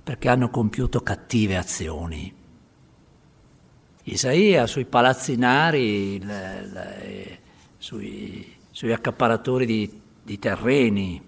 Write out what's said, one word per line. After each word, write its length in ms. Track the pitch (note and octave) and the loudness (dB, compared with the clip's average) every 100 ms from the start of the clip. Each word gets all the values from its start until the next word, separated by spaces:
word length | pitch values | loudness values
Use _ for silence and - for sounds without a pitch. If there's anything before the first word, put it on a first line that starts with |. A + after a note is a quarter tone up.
perché 280 | - B2+ C3 | -8 -4 2
hanno 200 | B2+ A#2+ | 2 2
compiuto 520 | C3+ G#2+ - B2 A#2+ | 0 -2 0 -2 -2
cattive 560 | - F#2+ - A#2 G#2 F#2 | -2 -6 -2 2 2 0
azioni. 760 | F2 - D#2+ D2+ E2+ D#2 F#2+ - _ - _ _ _ _ _ _ _ _ _ _ _ _ _ _ | -2 -4 -4 -6 -8 -8 -12 -16 _ -20 _ _ _ _ _ _ _ _ _ _ _ _ _ _
Isaia 640 | - - C3 D#3 G#3 E3+ A2+ | -8 -2 2 4 6 6 2
sui 200 | C#3+ B2 | -2 0
palazzinari, 1300 | B2 B2+ C3 - A#2+ B2 C3+ E3 D3+ A#2 G#2 G2 | 4 4 4 0 2 4 4 4 2 2 0 -2
il, 100 | G2 | -6
il, 1120 | G2 G2+ F#2+ F#2+ G2 - - - G2 G1+ G1+ - _ _ - _ | -8 -10 -10 -12 -12 -12 -12 -12 -12 -12 -14 -18 _ _ -20 _
sui, 800 | - G#2+ G2+ G2+ G2+ G2 F#2+ - _ | -14 -12 -12 -12 -12 -12 -16 -20 _
sui 240 | - A#2 | -8 -2
accaparatori 720 | A2+ - - A#2+ A2+ - B2+ A#2+ | -2 -2 0 2 2 0 0 2
di, 360 | A2 G#2 - - _ | 0 -2 -8 -20 _
di 180 | - G2+ | -12 -4
terreni 840 | A2+ F#2+ A#2 C#3 A#2 G2+ F#2+ D#2+ | -4 -2 2 4 4 2 -2 -8